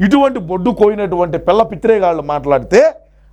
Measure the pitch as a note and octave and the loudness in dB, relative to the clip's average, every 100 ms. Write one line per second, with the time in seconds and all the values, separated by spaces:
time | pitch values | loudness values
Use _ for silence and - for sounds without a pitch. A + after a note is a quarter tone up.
0 | G3 C#4 C4+ B3 E3+ F#3 G3 G3+ G#3 G#3 | 0 2 2 -2 -8 -4 -4 2 0 2
1 | G3 F3 F3 E3 - G#3 A3+ F#3+ A3+ G#3+ | -4 -2 -2 -2 0 0 0 -2 0 2
2 | F3+ D#3+ D3 D3 C3+ C3+ A#2 G3+ D#4 - | 2 -2 -4 -6 0 0 2 2 2 0
3 | _ _ _ | _ _ _